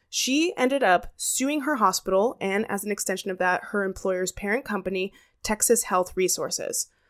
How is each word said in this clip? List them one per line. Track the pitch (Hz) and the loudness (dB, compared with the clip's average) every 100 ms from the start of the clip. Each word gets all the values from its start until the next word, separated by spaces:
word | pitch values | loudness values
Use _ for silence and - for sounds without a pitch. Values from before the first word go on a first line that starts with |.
| _ | _
She | - - 277 339 - | -4 0 2 0 2
ended | 254 277 | 2 4
up | 214 175 - - | 4 4 2 -6
suing | - - 262 302 | -4 0 0 0
her | 269 277 | 0 2
hospital | 202 185 - 190 226 - | 2 2 2 2 2 0
and, | 196 196 220 | -2 -2 -2
as | 202 | -4
an | 202 | -4
extension | 202 - 190 196 | -4 -4 -4 -4
of | 185 | 0
that, | 180 180 - | 2 0 -2
her | 208 | -2
employer's | 190 190 190 185 185 | -2 -2 -2 -2 -2
parent | - 202 240 269 | -4 -2 -2 -2
company, | 208 185 185 196 - _ _ | -6 -4 -4 -4 -8 _ _
Texas | - 214 - 226 | -4 0 4 4
Health | - 185 180 - | 4 0 2 0
Resources, | 180 - 147 - - - - _ _ | 0 0 -4 -4 -4 -6 -6 _ _